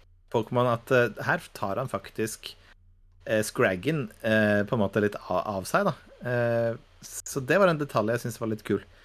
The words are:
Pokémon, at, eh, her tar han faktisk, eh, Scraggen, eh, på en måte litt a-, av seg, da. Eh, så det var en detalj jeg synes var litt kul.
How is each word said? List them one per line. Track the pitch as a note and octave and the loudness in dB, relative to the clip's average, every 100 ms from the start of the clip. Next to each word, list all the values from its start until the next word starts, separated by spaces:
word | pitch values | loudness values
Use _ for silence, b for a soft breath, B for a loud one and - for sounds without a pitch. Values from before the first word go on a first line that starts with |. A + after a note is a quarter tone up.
| - _ _ | -20 _ _
Pokémon, | A#2+ - B2 B2 | -2 0 2 2
at, | A#2 - | 0 2
eh, | B2+ A#2+ G#2 | 4 4 0
her | C3+ F3 - | -2 -2 -6
tar | - G2+ G2+ | -8 -4 -4
han | C3+ | -4
faktisk, | G2 - - A2 - - - b - - _ - - - | -6 -8 -6 -6 -6 -14 -18 b -20 -20 _ -20 -16 -2
eh, | A2 | 0
Scraggen, | G#2+ - A2 F#2 B2+ D#3+ A#2 - | 0 0 2 2 -2 -2 -4 -6
eh, | A2+ A2 G#2 G#2 | 0 4 4 4
på | G2+ | 2
en | A#2+ | 0
måte | G2 A2 | 0 2
litt | G#2 - | 0 -2
a-, | - F2+ - | -2 -2 -2
av | G2 - | -6 -2
seg, | F3 G3+ | 0 0
da. | - - - B2 | -4 -12 -12 -4
Eh, | A#2+ A#2+ A#2 A#2 A#2 - - | 0 0 0 -2 -4 -12 -20
så | - - - C#3+ B2+ | -16 -14 -8 -6 0
det | F3+ | 4
var | F#3+ | 4
en | D3+ | 4
detalj | D3 B2 G#2+ | 0 0 0
jeg | A#2+ | 0
synes | A#2+ - | -4 -6
var | A2+ | -4
litt | A2 | -4
kul. | - G2 - b | -2 -2 -2 b